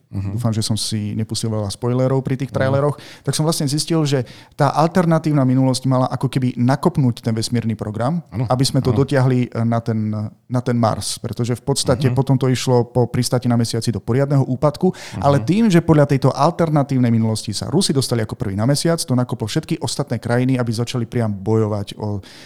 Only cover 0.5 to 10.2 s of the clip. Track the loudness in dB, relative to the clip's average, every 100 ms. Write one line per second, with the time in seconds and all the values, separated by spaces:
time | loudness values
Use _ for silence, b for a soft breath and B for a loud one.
0.5 | -2 -2 -2 -4 -4 -4 -4 -4 -4 -4
1.5 | -4 -4 -4 -2 0 2 0 -2 -4 -4
2.5 | -2 0 2 0 -2 B B -4 -2 0
3.5 | 0 0 -2 0 0 2 0 -2 B B
4.5 | 0 2 4 2 2 2 2 2 2 4
5.5 | 4 2 0 0 0 0 -2 -2 0 -2
6.5 | 0 2 2 2 2 0 0 -2 -2 -2
7.5 | -2 -2 -4 -6 -4 -2 -4 -6 -4 0
8.5 | 0 2 2 2 2 2 2 2 2 0
9.5 | -2 0 0 -2 -2 -2 -4